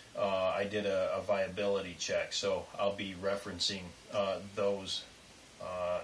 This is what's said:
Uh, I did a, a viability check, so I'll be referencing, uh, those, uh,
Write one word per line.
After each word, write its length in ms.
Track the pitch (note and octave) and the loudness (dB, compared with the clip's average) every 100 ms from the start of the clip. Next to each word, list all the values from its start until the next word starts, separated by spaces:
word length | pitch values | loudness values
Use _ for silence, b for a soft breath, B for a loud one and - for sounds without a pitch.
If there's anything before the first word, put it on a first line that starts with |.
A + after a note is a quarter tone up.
| B - | B 0
Uh, 380 | G2+ F#2+ F#2 G2 | 2 4 2 2
I 80 | |
did 220 | G2+ G#2 G2+ | 2 0 2
a, 280 | F#2+ F2+ | 2 2
a 60 | F#2+ | 2
viability 760 | F#2+ G2 F#2+ F#2 G2+ G2 F2+ E2 | 2 2 2 0 2 2 0 -4
check, 340 | - F2 E2 | 0 0 0
so 320 | - G2+ F#2 - - | 0 0 0 -2 0
I'll 180 | G2+ G2+ | 0 0
be 180 | G2 F2+ | -4 -2
referencing, 600 | G2 G2 G2+ F2 - G2 F2 - - | -2 -2 -2 -2 -2 -2 -6 -14 -4
uh, 280 | G#2+ G2 F#2 G2+ | 0 2 0 -4
those, 500 | G#2 G2+ G2 F#2+ - - - - - - - | 0 2 2 -2 -6 -8 -16 -20 -20 -20 -12
uh, 400 | F#2 F2+ F2+ F2+ | -6 -2 0 0